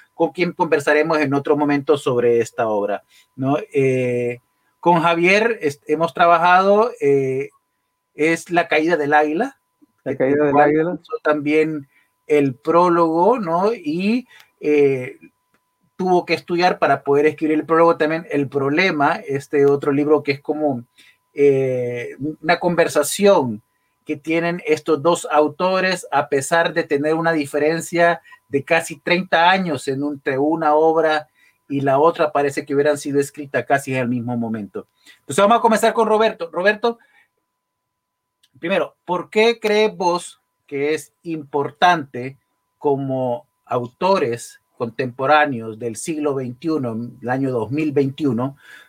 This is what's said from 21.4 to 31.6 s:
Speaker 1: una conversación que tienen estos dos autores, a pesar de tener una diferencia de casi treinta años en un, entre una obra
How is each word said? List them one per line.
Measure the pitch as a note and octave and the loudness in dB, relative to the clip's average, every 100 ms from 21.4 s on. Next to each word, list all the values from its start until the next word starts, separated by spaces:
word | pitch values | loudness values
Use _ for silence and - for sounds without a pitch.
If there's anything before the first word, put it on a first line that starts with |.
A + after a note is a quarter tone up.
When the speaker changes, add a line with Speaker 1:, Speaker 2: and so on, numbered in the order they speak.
| C#3+ C3+ C3 B2+ B2 A#2+ A#2+ - D3 D#3 | 2 4 0 -2 -4 -6 -10 -10 -10 -6
Speaker 1:
una | D#3 E3+ | -2 -2
conversación | F3 E3+ D#3+ - - - G3+ F#3 B2+ G#2+ - _ _ _ | 0 0 0 0 -2 2 4 4 2 -6 -12 _ _ _
que | - D3 | -10 -10
tienen | D#3+ E3 E3+ F3 - | -4 -2 -2 -4 -2
estos | D3+ - D3+ | -2 0 0
dos | D#3+ E3+ - | 2 0 0
autores, | D3+ D3+ D3 F#3 F#3+ F#3 F#3 - | 0 0 0 0 0 0 -4 -2
a | C#3 D3 | -2 0
pesar | C#3 C3+ E3+ E3+ | -2 0 0 0
de | E3 - | -2 -2
tener | C#3+ D3+ | -2 0
una | D#3+ E3 | 0 0
diferencia | E3 C#3 D3 D3 E3 D#3 E3 E3+ - - - _ | 0 -2 -2 0 0 -2 0 2 0 -6 -20 _
de | C#3 | -6
casi | - E3 D#3+ D#3 | 0 0 -2 -8
treinta | - F3+ F#3 E3 E3+ | -4 -2 0 2 4
años | F#3+ F3+ C#3 - | 2 0 -4 -4
en | C3+ | -4
un, | D3 C#3+ | -6 -6
entre | - C3+ | -4 -2
una | D3 D#3+ D3+ | 0 0 2
obra | D3+ D#3+ D#3+ D#3 D3+ D3+ _ _ _ | 4 4 2 2 0 -4 _ _ _